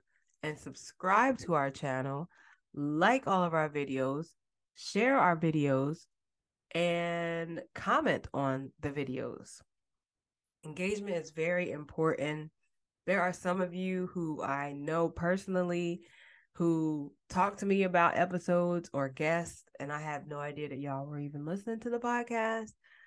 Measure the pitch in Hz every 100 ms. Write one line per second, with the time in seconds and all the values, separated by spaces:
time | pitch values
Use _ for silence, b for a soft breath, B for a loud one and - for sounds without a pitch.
0 | _ _ _ _ 151 151 - - - -
1 | 185 202 262 254 - 160 139 135 147 131
2 | 135 139 170 b b b _ - 147 151
3 | 190 262 262 190 175 160 151 147 139 131
4 | 131 143 165 _ _ _ _ - - 196
5 | 240 269 - 165 165 156 143 135 139 160
6 | - _ _ _ _ _ _ 170 175 170
7 | 170 170 170 165 165 170 - - - 262
8 | 285 143 - - 139 131 139 - 147 139
9 | 123 131 120 - - - - _ _ _
10 | _ _ _ _ _ _ 156 151 185 208
11 | 202 170 156 - 160 180 180 147 147 -
12 | 160 - 143 151 156 - _ _ _ _
13 | - 190 180 175 185 185 180 180 185 185
14 | 180 180 165 151 - 139 143 143 143 165
15 | 165 165 170 190 190 185 180 175 175 170
16 | B B B B B - 170 165 160 151
17 | 143 - _ - 196 202 202 196 190 175
18 | 170 - 180 180 - 175 175 175 165 139
19 | 135 131 156 170 170 - - - 139 147
20 | 156 147 147 147 147 147 147 135 139 135
21 | 143 147 143 147 147 190 202 226 233 240
22 | 240 240 240 233 220 226 220 - b b